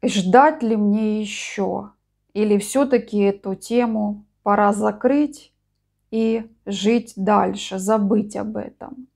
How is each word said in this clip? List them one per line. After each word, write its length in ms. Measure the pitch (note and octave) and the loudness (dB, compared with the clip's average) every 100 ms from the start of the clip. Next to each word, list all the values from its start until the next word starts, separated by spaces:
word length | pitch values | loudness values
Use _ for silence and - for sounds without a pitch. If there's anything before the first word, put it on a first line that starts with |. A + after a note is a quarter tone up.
ждать 580 | A#3 G3+ F#3 A3+ D4 D#4 | 0 0 4 6 6 4
ли 120 | A#3 A3 | -2 0
мне 440 | G#3 G#3 G#3+ G#3+ | 2 0 0 -2
ещё, 680 | G#3 G#3+ - - F#3+ - G3+ _ _ _ _ | -6 -10 -10 -6 -4 -4 -8 _ _ _ _
или 240 | - G#3+ G3+ | -2 2 2
всё-таки 600 | G3+ C4+ C#4 B3 A#3 G#3 | 2 0 2 2 0 0
эту 340 | G3+ G3 G3+ F#3+ | 0 0 -6 -10
тему 680 | - A#3 A#3+ A3 G#3 G#3 - _ | -2 0 0 0 -4 -6 -12 _
пора 280 | - G#3 G#3 | 0 2 2
закрыть 800 | G3+ G#3+ G#3 B3+ C#4 D4 D4 - _ _ _ _ _ _ | 2 -2 0 0 2 0 -4 -20 _ _ _ _ _ _
и 380 | A3 A3+ A3+ A3 _ - | -2 0 -2 -6 _ -10
жить 480 | G3+ G3 A#3+ A#3 - | -2 0 0 -2 -6
дальше, 640 | F#3+ G#3 F#3+ G3+ - F#3+ | 2 2 2 -4 -8 -6
забыть 580 | F#3+ A3 G3+ G#3+ G#3 G3 | -2 0 2 0 -2 -6
об 200 | G#3+ G#3+ | -8 -8
этом. 500 | - _ - B3+ B3+ | -12 _ -18 -16 -20